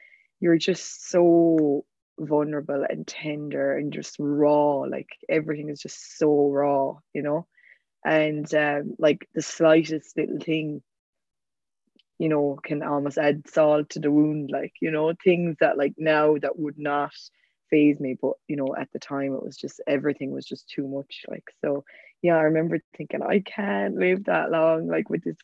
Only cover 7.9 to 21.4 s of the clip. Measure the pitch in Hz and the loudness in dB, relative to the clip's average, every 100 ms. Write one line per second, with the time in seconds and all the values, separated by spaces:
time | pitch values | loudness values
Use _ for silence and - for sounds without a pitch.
7.9 | _ 156 156 156 151 147 151 147 147 147 | _ 0 2 2 -2 -2 0 0 0 -4
8.9 | - 156 143 - 160 - - 160 160 156 | 0 2 2 -2 -8 -6 2 6 6 4
9.9 | 156 - - - 147 131 160 156 147 - | -4 -6 -6 -4 -6 -4 -4 -4 -8 -12
10.9 | _ _ _ _ _ _ _ _ _ _ | _ _ _ _ _ _ _ _ _ _
11.9 | _ _ - 160 151 143 139 - 147 156 | _ _ -4 0 0 0 -2 -6 -6 -2
12.9 | 147 143 156 147 147 - - 151 151 147 | -2 -2 0 0 0 -2 2 4 4 0
13.9 | 160 151 147 151 151 139 143 151 - 165 | -4 2 4 4 0 -4 -6 -6 -6 -4
14.9 | 156 156 175 190 175 175 156 156 - 143 | 0 0 2 2 4 2 2 0 2 -2
15.9 | - 156 151 151 151 143 170 151 151 147 | 0 2 4 4 2 0 -4 -6 -6 -4
16.9 | 143 143 - - _ _ _ _ 156 147 | -2 -4 -8 -20 _ _ _ _ 4 4
17.9 | 147 135 123 135 - - 143 135 - 135 | 4 -2 -4 -4 -4 -6 -4 -4 -4 -8
18.9 | - - 139 139 135 - 139 143 - - | -10 -8 -6 -4 -6 -8 -12 -14 -10 -4
19.9 | 143 143 143 135 135 - 135 - - 135 | -2 -2 -4 -6 -8 -10 -14 -12 -10 -8
20.9 | 139 139 - - - | -8 -10 -16 -14 -16